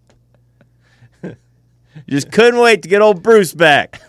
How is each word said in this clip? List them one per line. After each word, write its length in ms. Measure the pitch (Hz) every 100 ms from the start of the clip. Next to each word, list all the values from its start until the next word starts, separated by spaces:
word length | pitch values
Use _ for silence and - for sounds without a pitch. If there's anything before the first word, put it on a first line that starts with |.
| _ _ _ _ _ _ _ _ _ _ 120 _ 165 - _ _ _ _ _ 156 -
Just 240 | 139 135
couldn't 280 | - 240 240
wait 240 | 240 208
to 60 | 156
get 120 | 202
old 220 | 214 190
Bruce 320 | 202 226 175 147
back. 440 | 160 139 92 -